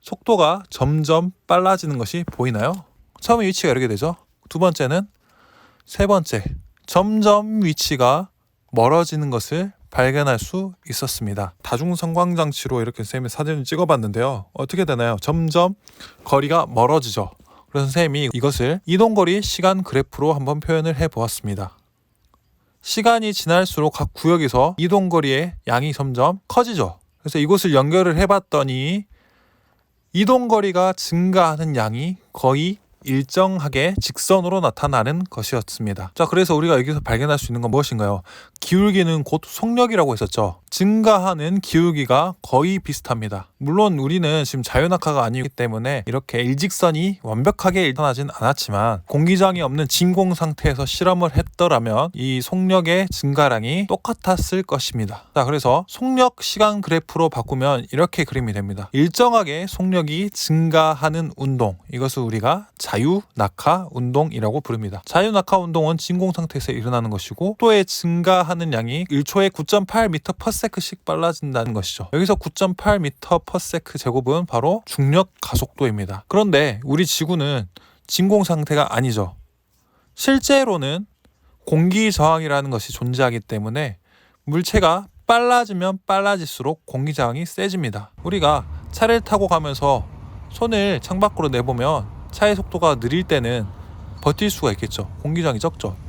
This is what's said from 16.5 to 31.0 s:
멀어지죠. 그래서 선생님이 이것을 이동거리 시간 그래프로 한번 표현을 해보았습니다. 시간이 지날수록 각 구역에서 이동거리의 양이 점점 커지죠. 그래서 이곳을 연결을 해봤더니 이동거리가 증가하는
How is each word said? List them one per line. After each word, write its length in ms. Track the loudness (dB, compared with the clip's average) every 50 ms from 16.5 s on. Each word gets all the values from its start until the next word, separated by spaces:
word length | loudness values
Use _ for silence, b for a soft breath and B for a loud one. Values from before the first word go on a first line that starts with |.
| 2 0 0 0
멀어지죠. 600 | 2 2 4 4 4 2 0 0 -4 -4 -4 -6 -8 _ b b b b b b
그래서 160 | _ -2 -2
선생님이 420 | 0 0 0 0 2 0 -2 -2 -2 -2
이것을 460 | 0 0 0 0 2 0 0 0 -2 _
이동거리 560 | 0 2 4 4 4 4 4 2 4 2 0
시간 420 | 0 -4 -4 0 2 2 2 2 -2
그래프로 520 | -2 0 -2 -2 _ -4 -2 0 0 0
한번 260 | 0 0 -2 -4 -4
표현을 360 | -2 -2 -2 0 0 -2 -2
해보았습니다. 840 | 0 -2 -2 0 -2 -4 -4 -4 -6 _ -6 -6 -6 -8 -12 _ _ _ _ _ _ _ _ _ _ _ _ _ _ _ _ _ _ _ _ _ _ _
시간이 500 | -6 -4 2 4 4 4 4 2 -2 -4
지날수록 640 | -4 0 2 4 4 2 2 0 0 -2 -2 0
각 180 | -2 -6 -6 -6
구역에서 640 | -2 2 4 4 4 2 2 2 2 2 2 2
이동거리의 800 | -2 -2 2 2 2 2 2 2 2 2 2 0 0 -2 -4 -8 -10 _
양이 280 | -2 -2 0 0 -2 -4
점점 460 | -4 -4 -4 0 2 2 2 2 0 _
커지죠. 520 | _ 0 2 2 2 0 -2 -2 -4 -4 _ _ _ _ _
그래서 180 | _ -4 -2 0
이곳을 340 | 2 4 4 4 4 4 4
연결을 460 | 4 4 4 4 4 4 4 4 2
해봤더니 880 | 4 4 4 2 2 _ 0 0 0 0 -2 -4 -2 -2 -4 -4 -6 _ -18 _ _ _ _ _ _ _ _ _ _ _ _ _ _ _ _ _ _ _ _
이동거리가 760 | 0 2 4 4 2 4 2 2 2 2 2 2 2 2 2 0
증가하는 840 | -2